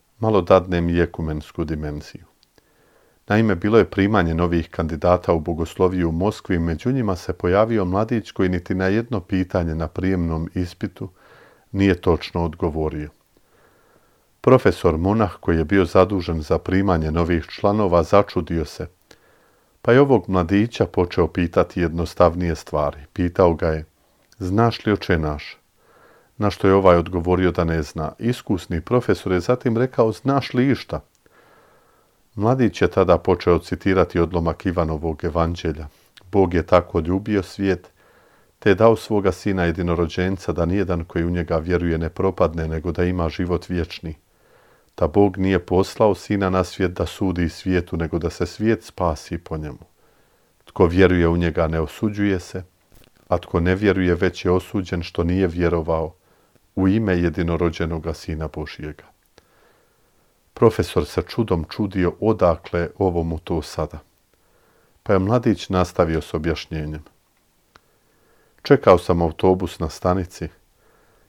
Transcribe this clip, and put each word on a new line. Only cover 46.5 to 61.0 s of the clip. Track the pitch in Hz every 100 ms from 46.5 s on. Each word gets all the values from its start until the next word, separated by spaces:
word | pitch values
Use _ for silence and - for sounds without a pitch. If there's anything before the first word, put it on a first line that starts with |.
| 92
svijet | 92 - 92
da | 90 85
sudi | - 98 87 85
svijetu, | - 92 90 85 82
nego | 82 85
da | 82
se | - 85
svijet | - 107 110
spasi | - - 90 76 - 85
po | - 80
njemu. | 76 - - _ _ _ _ _ _ _ _
Tko | - 87
vjeruje | 90 90 87 82
u | 85
njega | 85 82 80
ne | 80
osuđuje | 78 - 110 104 101 92
se, | - 92 87 _ _ _ _ _ -
a | 87
tko | - 87
ne | 85 92
vjeruje | 104 92 87 85
već | 92 - 92
je |
osuđen | 90 - 104 95 87
što | 82 -
nije | 85 92 92
vjerovao | 85 85 85 80 80 80 - _ _ _ _ _ -
u | 95
ime | 107 107 90
jedinorođenoga | 85 82 85 85 87 80 82 82 80
sina | 78 - 80 78
Božjega." | - 76 - 76 76 - _ _ _ _ _ _ _ _ _ _ _ _ _ _
Profesor | - 117 - 92 92